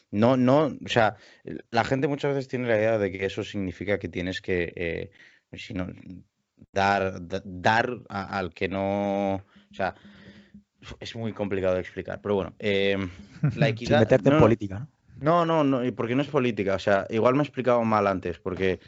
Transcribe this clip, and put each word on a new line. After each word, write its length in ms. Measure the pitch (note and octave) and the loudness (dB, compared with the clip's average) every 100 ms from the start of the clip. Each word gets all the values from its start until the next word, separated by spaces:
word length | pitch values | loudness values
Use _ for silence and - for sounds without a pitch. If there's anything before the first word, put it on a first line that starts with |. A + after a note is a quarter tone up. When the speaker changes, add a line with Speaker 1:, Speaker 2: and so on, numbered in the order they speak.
| - | -8
Speaker 1:
no, 280 | G2+ A2+ C3 | 2 4 4
no, 280 | B2+ C#3+ D3 - | 4 4 2 -4
o 60 | - | -2
sea, 280 | A#2+ G#2+ - - - - D#2+ - | 2 2 0 -18 -20 -14 -14 -4
la 140 | A#2 | -2
gente 240 | A2 C3 C#3+ | 0 0 -2
muchas 260 | C#3 C#3+ | -2 -2
veces 140 | C#3 C3 | -4 -4
tiene 200 | B2+ A#2+ | -6 0
la 100 | A2 | 2
idea 200 | A2 A2+ | 2 2
de 140 | G2+ | 0
que 140 | F#2+ F#2+ | -2 -4
eso 180 | G2+ | -4
significa 560 | G2+ G#2 F#2 - F2+ G2 | -8 -6 -6 -6 -4 -2
que 100 | F2 | -4
tienes 320 | F#2 F2+ F#2 | -6 -6 -6
que, 320 | - F2+ E2+ - | -4 -2 -2 -4
eh, 360 | E2+ E2+ F#2+ _ - _ _ - | -6 -6 -8 _ -20 _ _ -18
si 160 | - | -10
no, 140 | F#2+ F#2 F2 F2 F2+ - _ _ _ - | -8 -8 -10 -18 -20 -20 _ _ _ -8
dar, 520 | G2 G2 G2+ F#2+ F#2 E2 | 0 2 2 0 -6 -8
da-, 140 | F#2+ G2 | -10 -8
dar 440 | F2+ A2 A2 B2 - - | -2 2 2 0 -4 -10
a-, 280 | G2+ F#2 G2 | -10 -6 -4
al 160 | F2+ | -6
que 140 | - F#2+ | -4 -4
no, 680 | F#2+ G2 G2+ G2+ G2 G2 G2 | -2 -2 -2 -2 -2 -2 -4
o 380 | - - _ | -8 -20 _
sea, 220 | - F#2+ - - - - - - - _ _ - A#2 | -6 -6 -6 -20 -20 -20 -20 -20 -20 _ _ -20 -16
es 160 | - A#2 | -12 -8
muy 180 | A2+ | -8
complicado 420 | G2+ G2+ F#2+ F#2 F#2 | -4 -4 0 0 0
de 60 | |
explicar, 400 | F2 F#2+ F#2 F#2+ | -4 -10 -10 -8
pero 140 | G#2 G2+ | -2 -2
bueno, 200 | F2+ - | -2 -6
eh, 380 | G#2+ G2 G2 G2 | -2 0 2 0
Speaker 2:
<laughs> 580 | F#2+ - - - D3 A#2 | -2 -8 -20 -4 -2 2
Speaker 1:
la 120 | A#2 | 0
Speaker 2:
Sin 60 | |
Speaker 1:
equidad, 260 | A#2 A#2+ D3 | 0 0 2
Speaker 2:
meterte 300 | A2 B2+ C3+ | 4 4 6
en 60 | D3+ | 6
Speaker 1:
no, 40 | |
no. 60 | A2 | 6
Speaker 2:
política, 340 | A2+ G2 G2 | 6 -2 -8
¿no? 80 | C#3+ _ _ - | -12 _ _ -6
Speaker 1:
No, 260 | C#3 F3 E3 | 2 2 4
no, 180 | E3 | 2
no, 200 | C#3 C3+ | 2 2
y 80 | B2 | -2
porque 220 | G#2 A#2 B2+ | -4 -2 -2
no 60 | |
es 60 | C#3+ | 0
política, 480 | D3+ B2 G#2+ G2 F#2+ | 0 0 0 -2 0
o 40 | |
sea, 280 | - G2 - | 2 2 2
igual 240 | A2 A#2 | 0 2
me 80 | C3+ | 2
he 20 | C#3+ | 0
explicado 380 | - A#2+ A#2+ | -2 2 2
mal 220 | A2+ G#2+ G2+ | 4 4 4
antes, 320 | F#2+ F2+ E2+ | 0 -4 -6
porque 420 | F#2+ F2+ F#2+ F2 | -6 -2 0 0